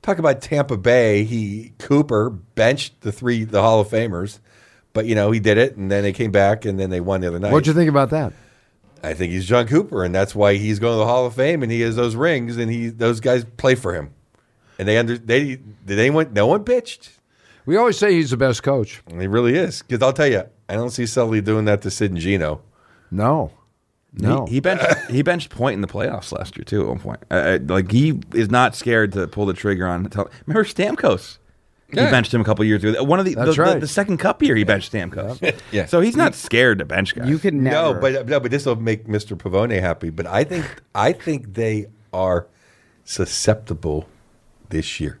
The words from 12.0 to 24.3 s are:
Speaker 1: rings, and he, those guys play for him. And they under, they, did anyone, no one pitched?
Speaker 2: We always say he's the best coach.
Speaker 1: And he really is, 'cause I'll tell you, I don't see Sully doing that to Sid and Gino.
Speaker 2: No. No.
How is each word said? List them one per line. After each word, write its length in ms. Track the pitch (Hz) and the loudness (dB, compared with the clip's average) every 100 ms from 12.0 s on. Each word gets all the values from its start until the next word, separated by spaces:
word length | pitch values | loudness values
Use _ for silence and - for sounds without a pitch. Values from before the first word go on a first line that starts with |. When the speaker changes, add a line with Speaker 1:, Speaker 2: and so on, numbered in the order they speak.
| 120 | -2
Speaker 1:
rings, 420 | 113 160 147 117 117 | 0 0 -2 -4 -6
and 140 | 113 | -4
he, 180 | 117 117 | -4 -6
those 300 | 113 117 113 | -2 0 0
guys 240 | 123 127 113 - | 2 0 -2 -2
play 180 | 135 | 2
for 200 | 131 101 | 2 0
him. 160 | 85 71 _ _ _ _ _ _ - | -6 -8 _ _ _ _ _ _ -6
And 80 | 95 | 0
they 80 | 110 | 2
under, 200 | 117 117 | 2 -4
they, 380 | 113 127 143 131 107 104 | 0 0 0 -8 -14 -20
did 140 | 95 101 | -4 2
anyone, 340 | 123 151 156 | 2 2 0
no 140 | 104 107 | 2 2
one 180 | 202 | 2
pitched? 460 | 208 247 233 - - _ _ _ _ _ - | 2 -2 -2 -18 -20 _ _ _ _ _ -2
Speaker 2:
We 100 | 185 | 2
always 220 | 240 196 | 2 2
say 140 | 208 | 2
he's 180 | 175 147 | 4 2
the 60 | 123 | 0
best 260 | 135 113 | 0 0
coach. 400 | - 135 107 - - | 0 0 -2 -8 -14
Speaker 1:
And 120 | 85 | -8
he 60 | 95 | -2
really 300 | 110 120 143 | 2 2 2
is, 260 | 185 - | 0 -4
'cause 180 | - 123 | -6 0
I'll 100 | 131 | 2
tell 140 | 135 147 | 2 2
you, 160 | 107 - _ - | 2 -2 _ -8
I 60 | |
don't 160 | 101 120 | -6 -4
see 160 | 117 117 | -4 -2
Sully 340 | 127 117 110 | 0 2 0
doing 240 | 101 107 | 2 0
that 180 | 107 104 | 2 0
to 80 | - | -2
Sid 220 | - 104 | -2 -2
and 80 | 90 | -2
Gino. 420 | 85 98 78 76 _ _ _ _ _ | 0 0 0 -4 _ _ _ _ _
Speaker 2:
No. 400 | 90 110 156 85 _ _ _ _ _ _ - | -2 0 0 -2 _ _ _ _ _ _ -4
No. 300 | 107 | 0